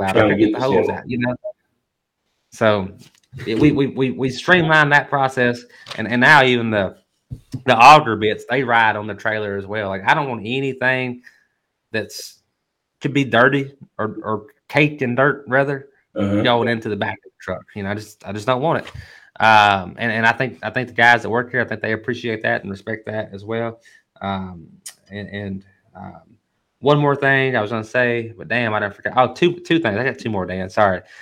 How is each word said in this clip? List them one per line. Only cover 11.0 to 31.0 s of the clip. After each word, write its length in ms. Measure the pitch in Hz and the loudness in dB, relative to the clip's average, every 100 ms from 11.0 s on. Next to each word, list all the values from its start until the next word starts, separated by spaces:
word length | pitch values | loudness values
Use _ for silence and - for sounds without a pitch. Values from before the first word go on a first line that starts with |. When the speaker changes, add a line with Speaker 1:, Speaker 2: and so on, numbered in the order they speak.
| 127 123 - _ _ _ _ _ _ | -4 -8 -16 _ _ _ _ _ _
Speaker 1:
that's, 500 | 113 101 - - - _ _ _ _ _ _ | -8 -8 -12 -18 -20 _ _ _ _ _ _
could 140 | 147 | -4
be 100 | 135 | -2
dirty 500 | 127 113 131 139 135 - - - | 2 2 2 -2 -4 -12 -20 -8
or, 180 | 107 107 | -8 -6
or 240 | 107 107 - _ _ | -6 -8 -8 _ _
caked 360 | 139 151 151 | 0 0 0
in 100 | 127 | -4
dirt, 320 | 120 143 139 107 | 2 0 0 -2
rather. 420 | 131 139 135 - _ _ | 0 0 -4 -10 _ _
Speaker 2:
Uh-huh. 280 | - 101 101 | -6 -2 0
Speaker 1:
going 260 | 120 120 120 | 2 2 0
into 220 | 117 110 | -2 -4
the 60 | 101 | -6
back 220 | 104 104 - | -6 -8 -18
of 60 | |
the 60 | _ | _
truck. 240 | - 90 - | -12 -12 -12
You 100 | 104 | -10
know, 80 | 98 | -8
I 40 | 107 | -8
just, 320 | 104 - - | -10 -18 -14
I 60 | |
just 120 | 101 104 | -8 -2
don't 160 | 127 | -2
want 240 | 156 143 - | 0 -2 -6
it. 60 | - - - _ _ | -16 -20 -20 _ _
Um, 560 | 110 110 104 98 90 - | 4 6 6 4 -2 -6
and, 140 | 117 | -4
and 140 | 110 113 | 0 0
I 80 | |
think, 260 | 120 131 - | 0 -4 -6
I 80 | 110 | -8
think 200 | 127 123 | -6 -6
the 40 | |
guys 280 | - 117 120 | 4 6 6
that 80 | 98 | 2
work 220 | 117 123 | -4 -2
here, 100 | 127 | -4
I 40 | 113 | -4
think 160 | 110 | -4
they 120 | 110 | -4
appreciate 480 | 110 - 123 120 110 | -6 -6 -8 -6 -4
that 220 | 117 117 | -2 -2
and 60 | 98 | -4
respect 360 | 98 - 107 - | -12 -10 -10 -8
that 280 | 110 101 | -8 -10
as 120 | 98 101 | -12 -8
well. 340 | 113 117 113 _ _ _ _ | -6 -6 -10 _ _ _ _
Um, 460 | 98 95 92 87 76 - - - _ | -8 -6 -8 -14 -20 -20 -20 -20 _
and, 200 | 101 92 | -16 -12
and, 360 | 101 101 95 - _ _ 92 | -10 -8 -10 -14 _ _ -20
um, 260 | 95 85 82 117 _ _ _ _ | -18 -20 _ _ _ _ _ _
one 180 | 131 147 | 2 2
more 160 | 147 139 | 2 0
thing 400 | 135 135 135 123 | 2 2 0 -2
I 60 | |
was 80 | 104 | -4
gonna 140 | 113 | -6
say, 500 | 104 127 123 117 113 101 | -4 -2 0 -2 -6 -14
but 100 | - | -6
damn, 260 | 117 117 | -4 -2
I 60 | 107 | -2
done 120 | 104 | -4
forgot. 220 | - - 123 | -6 -4 0
Oh, 180 | 123 | 0
two, 260 | - 175 175 | 2 0 0
two 200 | - 165 | -4 -2
things. 180 | 165 - | -2 -2
I 60 | |
got 140 | 131 120 | -4 -6
two 140 | 120 | -6
more, 140 | 101 90 | -6 -4
Dan. 220 | 92 92 | -6 -4
Sorry. 320 | 110 101 90 | 2 2 2